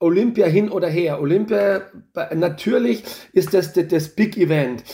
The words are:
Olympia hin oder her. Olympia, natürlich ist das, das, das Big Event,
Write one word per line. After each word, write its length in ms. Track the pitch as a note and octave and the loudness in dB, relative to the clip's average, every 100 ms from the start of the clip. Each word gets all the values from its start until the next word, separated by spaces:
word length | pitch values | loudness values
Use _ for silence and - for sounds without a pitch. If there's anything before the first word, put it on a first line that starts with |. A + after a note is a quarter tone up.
Olympia 460 | E3+ F3 A#3+ A3+ F#3 | 0 2 2 2 2
hin 240 | E3 G#3 | 2 0
oder 180 | G3 E3+ | -2 -2
her. 300 | D#3+ E3+ D3 | -2 -2 -2
Olympia, 600 | C#3+ F3+ G#3+ G#3 G3+ F#3+ F#3+ - - - - | 0 0 0 0 0 0 -6 -20 -16 -10 -6
natürlich 720 | D#3+ E3+ - - B3 A#3+ A3+ - - - | -2 -2 -2 -2 0 0 -2 -6 -18 -2
ist 220 | - D#3 | 0 2
das, 180 | G3 D3+ | 2 0
das, 160 | - - | 0 0
das 200 | E3 D3+ | 0 -2
Big 260 | - G#3+ G#3+ | -2 -2 2
Event, 460 | E3 D#3 C3 A#2+ - | 2 2 0 -4 -12